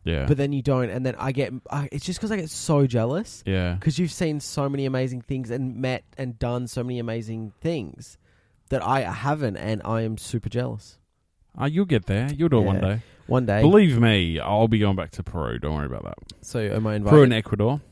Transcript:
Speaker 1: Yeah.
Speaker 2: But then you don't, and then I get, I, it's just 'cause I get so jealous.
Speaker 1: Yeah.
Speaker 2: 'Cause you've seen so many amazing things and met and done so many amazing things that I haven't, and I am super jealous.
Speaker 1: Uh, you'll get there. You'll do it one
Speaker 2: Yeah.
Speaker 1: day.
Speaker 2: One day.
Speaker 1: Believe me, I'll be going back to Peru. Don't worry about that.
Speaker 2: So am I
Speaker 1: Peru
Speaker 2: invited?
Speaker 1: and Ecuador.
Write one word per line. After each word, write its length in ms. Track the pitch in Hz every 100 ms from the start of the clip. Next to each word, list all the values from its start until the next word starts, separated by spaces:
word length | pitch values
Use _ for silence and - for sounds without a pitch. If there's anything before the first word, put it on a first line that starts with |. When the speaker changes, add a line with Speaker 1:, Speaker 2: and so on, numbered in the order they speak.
Speaker 1:
Yeah. 200 | 80 80 67
Speaker 2:
But 120 | 131
then 140 | 143
you 80 | 143
don't, 260 | 127 131 120
and 160 | 117
then 120 | 127 -
I 140 | 131
get, 200 | 131 127 127 -
I, 160 | 143 143
it's 140 | 147 -
just 120 | 180
'cause 120 | 220
I 40 | 208
get 120 | 160
so 380 | - - 143 139
jealous. 560 | 120 117 160 226 -
Speaker 1:
Yeah. 320 | - 95 90 90
Speaker 2:
'Cause 200 | 160 151
you've 140 | 175
seen 280 | - 165 147
so 260 | - - 139
many 200 | 139 135
amazing 340 | 127 131 127
things 300 | - 135 113
and 260 | 120 131 113
met 280 | 131 127 _ -
and 220 | 131 113
done 280 | 120 123 123
so 160 | -
many 160 | 123 123
amazing 540 | 117 113 110 113 110 -
things 560 | 160 160 85 - 151 - _ _ _ _ _
that 120 | 135
I 180 | 87 135
haven't, 580 | 101 - 135 151 127 95
and 240 | 101 110
I 180 | - 113
am 140 | 113 110
super 320 | - 117 -
jealous. 500 | 120 123 107 - _ _ _ _ _ _ -
Speaker 1:
Uh, 60 | 139
you'll 180 | 156
get 220 | 196 120 -
there. 260 | 101 131
You'll 160 | 143 165
do 100 | 123
it 40 |
one 120 | 101 95
Speaker 2:
Yeah. 40 | 95
Speaker 1:
day. 60 | 110 - - -
Speaker 2:
One 180 | 127
day. 160 | 117 101
Speaker 1:
Believe 380 | 151 202 185 117
me, 380 | 117 104 85 80
I'll 280 | 57 104 113
be 100 | 110
going 180 | 104 95
back 140 | 76
to 100 | -
Peru. 360 | - 85 64 60
Don't 160 | 73
worry 120 | 76 71
about 180 | 57
that. 100 | 50 50 - -
Speaker 2:
So 200 | - 120
am 260 | 104 104 110
I 60 |
Speaker 1:
Peru 20 | 104
Speaker 2:
invited? 260 | 101 151
Speaker 1:
and 80 | 131
Ecuador. 460 | 113 - 104 107 143 -